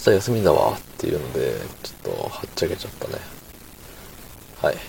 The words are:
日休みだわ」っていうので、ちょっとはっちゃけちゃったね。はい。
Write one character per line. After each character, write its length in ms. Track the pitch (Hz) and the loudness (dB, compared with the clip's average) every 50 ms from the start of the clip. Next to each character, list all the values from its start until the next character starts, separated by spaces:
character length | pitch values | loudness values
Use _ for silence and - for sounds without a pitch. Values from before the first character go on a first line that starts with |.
| - | 6
日 60 | - | 6
休 200 | 104 98 - 120 | 6 6 6 2
み 140 | 117 110 98 | 2 4 6
だ 80 | 85 | 6
わ」 220 | 76 - 50 - - - | 6 8 6 4 2 -2
っ 20 | - - - - | -6 -14 -8 -4
て 100 | - - | -2 -2
い 60 | 78 | 0
う 40 | 76 | -2
の 120 | 67 64 | -2 -4
で、 240 | - - 65 64 53 50 50 - - - | -2 0 0 0 -2 -4 -6 -10 -12 -12
ち 100 | - - - - - | -14 -14 -14 -10 -8
ょ 60 | 50 | -6
っ 20 | 50 | -4
と 80 | 50 50 - | -4 -6 -6
は 160 | - - - | -8 -10 -12
っ 40 | - - | -10 -4
ち 80 | - | -2
ゃ 60 | - - | -2 -2
け 80 | 92 | -2
ち 80 | - - | -4 -8
ゃ 40 | - | -10
っ 40 | |
た 160 | - - - - | -10 -10 -8 -8
ね。 60 | 98 - - - - - - - - - - - - - - - - - - - - - - - - - - - - - | -8 -8 -10 -12 -16 -18 -20 -20 -20 -20 -20 -20 -20 -20 -20 -18 -18 -18 -18 -18 -18 -18 -18 -18 -18 -18 -20 -18 -4 0
は 80 | - 78 | 0 0
い。 60 | - - - | 0 -2 -6